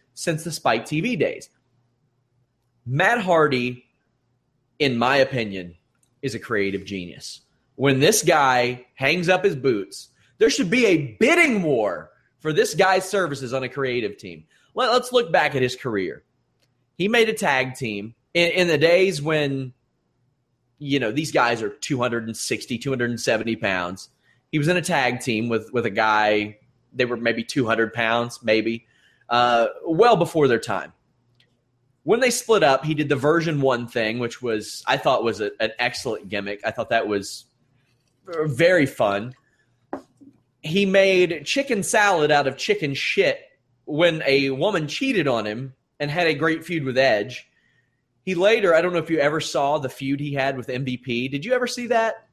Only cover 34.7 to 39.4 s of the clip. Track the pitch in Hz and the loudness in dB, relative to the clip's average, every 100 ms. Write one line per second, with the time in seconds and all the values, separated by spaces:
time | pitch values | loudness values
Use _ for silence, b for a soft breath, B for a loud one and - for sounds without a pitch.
34.7 | - 117 139 151 123 113 101 104 - 113 | -8 -2 0 2 2 0 -2 -6 -4 -6
35.7 | - 123 - 120 107 95 101 101 104 110 | -4 -4 -4 -8 -8 -6 -8 -8 -6 -6
36.7 | 120 110 113 101 101 98 - - _ _ | -6 -2 0 0 -4 -4 -14 -20 _ _
37.7 | _ _ _ _ _ - 165 156 127 170 | _ _ _ _ _ -8 -4 -4 2 4
38.7 | 180 135 - 107 101 123 - | 6 2 2 0 0 -4 -14